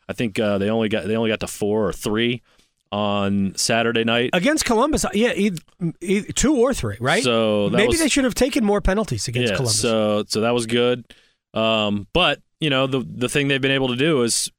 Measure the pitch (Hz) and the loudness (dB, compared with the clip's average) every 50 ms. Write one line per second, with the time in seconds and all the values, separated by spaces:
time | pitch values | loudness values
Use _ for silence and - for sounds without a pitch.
0 | _ - 98 - 127 110 95 120 110 104 101 98 98 104 110 113 113 107 110 107 | _ -12 -6 -6 -6 -4 -2 -2 0 0 2 0 0 0 0 0 0 0 -2 -2
1 | 82 95 110 113 113 110 107 104 - - - - 107 101 104 110 107 90 80 - | -2 -2 -2 0 0 0 -2 -2 -4 -10 -6 -4 -2 -2 0 0 0 -2 -4 -4
2 | - 120 104 110 117 120 123 117 - _ _ _ _ _ _ _ _ _ 101 104 | -4 -2 0 0 0 0 -2 -4 -10 _ _ _ _ _ _ _ _ _ -4 -2
3 | 104 101 101 101 98 98 101 98 98 95 - - - - 117 113 117 117 120 - | -2 0 0 0 0 0 0 0 0 -2 -2 -4 -2 0 0 2 2 0 0 0
4 | 117 113 117 120 120 - - 180 180 269 311 302 - - 240 214 254 311 294 214 | 0 2 0 0 0 0 -2 0 0 0 0 0 0 0 2 2 2 0 0 -2
5 | - - - 202 233 240 175 - 196 214 180 160 - _ _ _ 180 165 - - | -2 -2 0 0 0 0 0 0 -2 -2 -2 -4 -12 _ _ _ -6 -6 -6 -6
6 | 170 190 190 208 175 - - - 214 254 311 240 226 277 247 - - 107 98 - | -4 -2 -2 -2 -2 -4 -4 0 2 2 4 4 2 2 0 -2 -4 -6 -6 -2
7 | 117 131 165 - - 123 117 113 113 107 107 104 104 101 104 180 208 - - 320 | -2 0 0 2 2 2 2 2 2 2 2 2 2 2 2 2 2 2 2 2
8 | 330 254 - 285 262 247 185 - 247 285 - 294 220 202 208 202 - 196 190 214 | 0 2 2 2 0 0 2 0 0 0 2 0 2 2 0 2 2 0 0 0
9 | 214 - 127 107 - - 113 123 123 113 98 90 131 117 110 107 131 120 113 110 | -2 -2 -4 -6 -6 -4 -2 -2 0 0 0 0 0 0 0 0 0 2 2 2
10 | 107 107 104 104 104 - - 110 107 117 120 120 117 110 117 120 120 123 123 123 | 2 2 0 0 -2 -2 -2 0 0 2 0 0 -2 0 0 0 2 2 0 -2
11 | 117 _ - - _ _ _ _ _ _ - 110 110 113 113 110 107 104 104 101 | -6 _ -20 -20 _ _ _ _ _ _ -4 -2 0 2 2 2 0 0 -2 -4
12 | 98 - - 165 180 156 143 - _ _ _ _ 165 151 135 131 135 131 131 135 | -6 -2 0 2 2 2 0 -2 _ _ _ _ -2 0 2 2 0 0 0 -4
13 | 117 - 104 117 123 123 - 147 143 139 139 135 131 135 135 135 131 127 120 123 | -4 -6 -4 -4 -4 0 0 0 2 2 0 2 2 0 2 2 0 0 0 0
14 | 143 165 160 131 120 117 - - - - - | 2 2 2 2 2 2 0 -2 -4 -6 -10